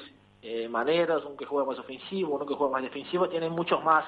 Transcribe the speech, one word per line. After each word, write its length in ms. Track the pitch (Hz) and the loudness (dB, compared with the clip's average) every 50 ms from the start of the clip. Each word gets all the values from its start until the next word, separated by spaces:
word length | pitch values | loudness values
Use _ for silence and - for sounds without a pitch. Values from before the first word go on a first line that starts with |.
| - - - - _ _ _ _ | -6 -12 -20 -20 _ _ _ _
eh, 260 | - 113 113 113 113 117 | -10 -6 -4 -4 -4 -2
maneras, 560 | 117 117 120 139 160 170 170 160 165 151 143 | -2 0 2 4 4 4 4 4 2 0 -2
un 140 | 143 139 131 | -4 -8 -10
que 80 | 139 | -6
juega 240 | - 143 143 139 131 | -2 0 0 0 0
más 80 | 127 120 | -2 -4
ofensivo, 580 | 123 - 131 127 - - 196 196 190 160 143 | -6 -10 -12 -12 -10 -6 -4 -2 0 0 0
uno 120 | 139 143 143 | -2 -2 -2
que 80 | 139 | 0
juega 180 | - 143 139 131 | 2 2 2 2
más 80 | 131 | 0
defensivo, 480 | 131 123 - 143 135 - - - - - | -2 -4 -6 -8 -6 -4 0 2 2 2
tienen 220 | - 165 165 160 | 2 0 -2 -2
muchas 320 | 170 165 170 - 185 139 147 | -2 -2 0 2 0 2 4
más 200 | 160 160 156 147 | 6 6 4 4